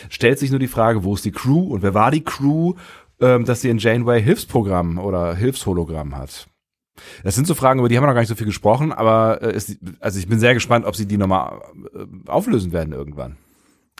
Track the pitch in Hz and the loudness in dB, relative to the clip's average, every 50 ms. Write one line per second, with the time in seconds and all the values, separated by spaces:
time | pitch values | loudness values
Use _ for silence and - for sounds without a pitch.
0 | - - - - 123 117 139 139 143 131 135 135 131 120 - 120 113 117 117 107 | -16 -16 -6 0 2 2 2 2 0 0 0 0 0 -2 0 2 2 2 2 2
1 | 90 98 101 98 - 107 90 - - 127 143 170 185 190 131 95 92 98 90 107 | 0 -2 -2 -2 -4 -6 -6 -2 0 2 2 2 2 0 -2 -2 -2 0 2 4
2 | 107 127 147 156 151 - - - 135 143 151 160 165 175 185 - - - - - | 4 4 2 0 -2 -6 -6 -2 0 0 2 2 0 0 -2 -4 -12 -20 -20 -20
3 | _ _ _ - 123 127 123 120 117 123 120 113 - 127 117 113 104 117 110 120 | _ _ _ 2 4 4 4 4 2 0 -2 0 0 0 0 2 2 2 2 2
4 | 117 120 120 117 104 127 202 233 - - - 127 104 98 95 87 85 85 82 90 | 2 2 2 4 4 2 0 0 -2 -2 -2 0 0 0 0 0 0 -2 -4 -4
5 | 92 101 95 87 87 85 85 92 113 131 127 - - 104 92 87 82 80 80 78 | -4 -4 -2 -2 -2 -2 -2 -2 -2 -2 -2 -2 -4 -4 -2 -2 -4 -4 -6 -8
6 | 73 71 67 67 67 67 - - - _ _ _ _ _ _ _ _ _ _ - | -8 -8 -10 -10 -12 -14 -16 -20 -20 _ _ _ _ _ _ _ _ _ _ -20
7 | - - - - - 92 - 123 139 175 160 - 131 131 131 131 120 120 117 123 | -20 -20 -20 -8 -6 -2 -2 0 0 0 0 2 4 4 4 4 4 4 4 4
8 | 143 147 127 120 117 107 117 - 113 104 98 - - 104 113 127 151 160 123 - | 4 4 4 2 0 0 -2 -4 -4 -6 -4 0 2 2 4 4 0 -2 -2 0
9 | 113 110 110 110 110 113 110 - - 113 92 107 98 - 104 - 87 92 - - | 2 2 4 4 4 2 0 0 -2 -4 -4 -4 -6 -8 -12 -14 -14 -18 -14 -8
10 | - 113 95 98 87 92 113 110 113 120 123 113 - - 123 117 - 104 - - | -6 -6 -4 -4 -2 0 2 2 4 4 2 2 2 0 0 0 0 -2 -4 -4
11 | 107 101 104 101 98 95 92 92 64 - - 50 - - - - - - - - | -4 -2 0 0 2 2 2 0 0 -4 -8 -14 -18 -20 -20 -20 -20 -18 -16 -16
12 | 101 - - 92 - - 78 147 202 254 208 113 92 87 82 85 80 78 73 65 | -16 -16 -18 -18 -8 -2 -2 -2 0 0 0 0 0 -2 -2 -4 -4 -4 -6 -8
13 | 71 73 73 69 64 64 69 - _ _ _ _ _ _ _ _ _ _ _ | -10 -10 -12 -12 -12 -14 -14 -18 _ _ _ _ _ _ _ _ _ _ _